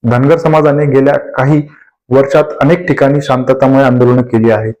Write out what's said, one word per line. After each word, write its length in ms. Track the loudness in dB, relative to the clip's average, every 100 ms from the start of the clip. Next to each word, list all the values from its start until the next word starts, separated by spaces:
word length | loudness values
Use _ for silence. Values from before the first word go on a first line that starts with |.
| -2
धनगर 280 | 0 0 0
समाजाने 480 | 2 2 2 0 0
गेल्या 280 | 0 0
काही 540 | -2 -4 -4 0 0 -2 -14 _ _ _
वर्षात 340 | 0 2 0 -2 -2
अनेक 260 | 0 0 -2
ठिकाणी 340 | -2 0 0
शांततामय 600 | -2 -4 -2 0 2 2
आंदोलनं 380 | 2 2 2 0
केली 300 | 0 0 0
आहेत. 220 | 0 -4 -10